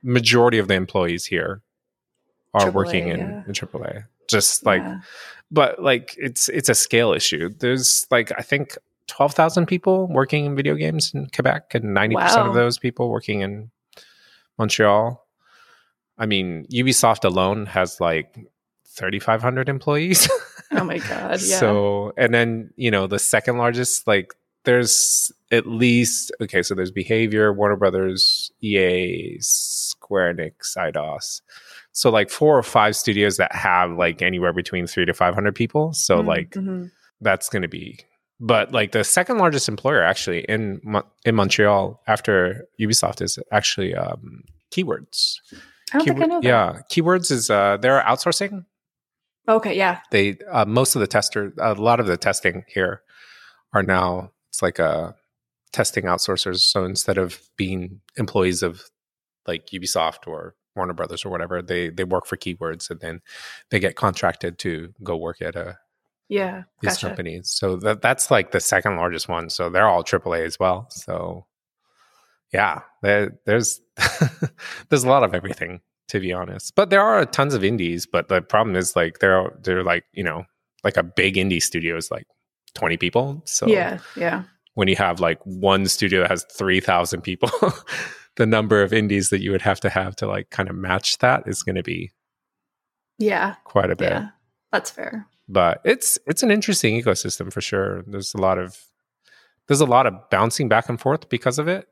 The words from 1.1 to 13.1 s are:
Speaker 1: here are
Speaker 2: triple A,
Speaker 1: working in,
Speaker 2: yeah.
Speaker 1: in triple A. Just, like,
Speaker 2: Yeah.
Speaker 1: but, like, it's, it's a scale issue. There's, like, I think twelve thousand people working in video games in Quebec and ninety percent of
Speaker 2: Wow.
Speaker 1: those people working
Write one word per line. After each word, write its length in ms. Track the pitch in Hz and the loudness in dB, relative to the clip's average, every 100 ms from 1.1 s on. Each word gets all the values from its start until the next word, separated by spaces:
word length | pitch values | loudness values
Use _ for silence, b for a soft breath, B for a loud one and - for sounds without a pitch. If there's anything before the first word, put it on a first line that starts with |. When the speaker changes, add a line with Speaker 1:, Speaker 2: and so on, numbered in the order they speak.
| 87 - | -2 -4
Speaker 1:
here 360 | 87 82 98 _ _ _ _ _ _ _ _ _ | -2 -2 -6 _ _ _ _ _ _ _ _ _
are 80 | - | 2
Speaker 2:
triple 200 | 101 190 | 2 2
A, 40 | 131 | 0
Speaker 1:
working 220 | 92 85 | 0 -2
in, 120 | 85 | -4
Speaker 2:
yeah. 240 | 90 208 190 | -6 -10 -10
Speaker 1:
in 60 | |
triple 300 | 98 - - | -10 -8 -10
A. 220 | - 107 107 _ - | -10 -12 -16 _ -2
Just, 380 | 107 - - 110 | 0 2 0 2
like, 160 | 95 | 2
Speaker 2:
Yeah. 180 | 95 95 B B B B _ | 0 -10 B B B B _
Speaker 1:
but, 320 | 156 135 - | 2 2 2
like, 340 | 156 123 123 - | 0 0 -2 -10
it's, 300 | 139 123 - | -8 -2 -2
it's 200 | 147 135 | 0 2
a 60 | 117 | 2
scale 360 | - 117 117 | 4 4 4
issue. 360 | 80 - 76 85 107 | 2 0 -2 -6 -2
There's, 460 | 123 131 127 - - | -2 0 2 0 2
like, 200 | 123 113 - | 0 0 -6
I 40 | |
think 360 | - 143 143 - _ _ - | -2 -2 -2 -12 _ _ -20
twelve 260 | - 143 | 0 0
thousand 320 | 147 165 180 170 | 4 2 2 0
people 420 | 180 190 185 185 | 0 2 2 2
working 380 | 139 135 151 143 | 0 2 0 -2
in 100 | 139 | -2
video 200 | 143 151 | -2 -2
games 360 | 156 160 - | -2 -2 -2
in 140 | 143 139 | -4 -10
Quebec 400 | - - - _ 120 | -2 0 0 _ -4
and 180 | 110 | -2
ninety 220 | 98 104 113 | 0 2 2
percent 260 | 180 180 - | 4 4 4
of 0 | |
Speaker 2:
Wow. 40 | |
Speaker 1:
those 240 | 117 120 120 | 2 2 0
people 320 | 123 - | -6 -4
working 320 | 123 | -4